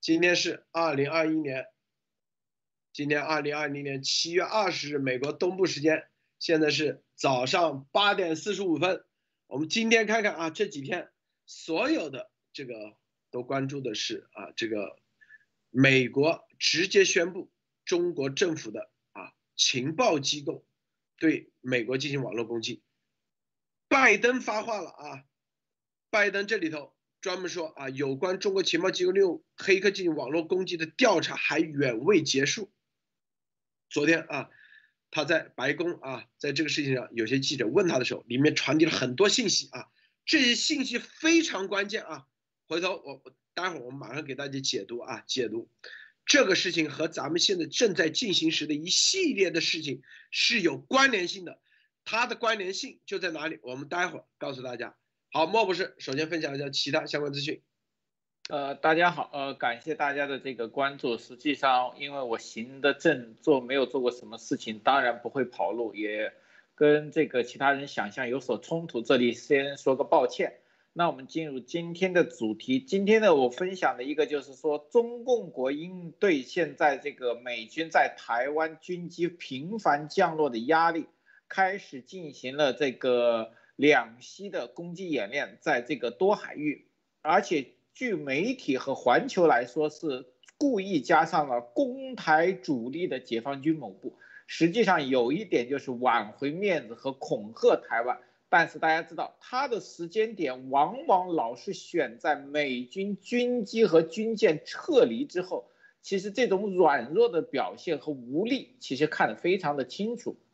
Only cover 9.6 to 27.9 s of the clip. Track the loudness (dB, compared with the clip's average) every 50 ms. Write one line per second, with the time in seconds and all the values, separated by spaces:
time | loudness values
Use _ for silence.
9.6 | -4 -2 0 0 2 4 4 4 4 4 2 2 2 0 -2 -2 -6 -6 -2 -2
10.6 | -4 -4 -4 -10 -8 -6 -6 -6 -6 -10 _ _ _ _ _ _ _ _ -20 -18
11.6 | -8 -4 -2 -2 0 0 0 -2 -2 -6 -8 -10 -12 _ _ _ _ _ _ -14
12.6 | -12 -12 -12 -12 -14 -16 _ _ _ _ _ _ _ _ _ -8 -6 -4 -2 -2
13.6 | -2 -4 -6 -6 -6 -4 -4 -4 -4 -6 -6 -8 -10 _ _ -16 -16 -14 -8 -6
14.6 | -4 -4 -2 -4 -4 -6 -10 _ _ _ _ _ -20 _ -20 -20 _ _ _ _
15.6 | _ _ _ 6 6 8 8 6 4 2 2 2 2 2 2 0 -6 _ _ _
16.6 | -2 0 2 2 0 4 6 6 6 6 6 2 0 0 -2 -8 -12 -14 _ _
17.6 | _ _ _ _ _ 0 0 2 2 0 0 -2 -2 -2 0 0 0 0 0 -2
18.6 | -6 -10 -10 -10 -12 -12 _ _ _ _ _ -18 -18 -18 _ _ _ _ _ 0
19.6 | 0 0 2 0 -2 -4 0 2 2 2 2 2 0 -2 -4 -4 -4 -8 -8 -8
20.6 | _ _ _ _ _ _ _ _ _ _ _ _ 0 0 0 0 -4 _ _ _
21.6 | _ -2 -2 -2 -2 -2 -4 -4 -2 -2 -4 -4 -4 -4 -4 -6 -6 -4 -6 -6
22.6 | -6 -6 -10 -10 _ _ _ _ _ _ _ _ _ _ _ _ _ _ _ _
23.6 | _ _ _ _ _ _ 2 6 6 6 6 6 4 2 2 2 -2 -2 -4 -4
24.6 | -4 -4 -6 -8 -8 -10 -14 -16 -16 -16 -16 -16 -18 _ _ _ _ _ _ _
25.6 | _ _ _ _ _ _ _ _ _ _ 0 2 2 2 2 -2 -2 -2 -2 -2
26.6 | -2 -4 -4 -6 -12 -12 _ _ _ _ _ _ -6 -6 -6 -4 -6 -6 -6 -6
27.6 | -8 -8 -10 -10 -10 -10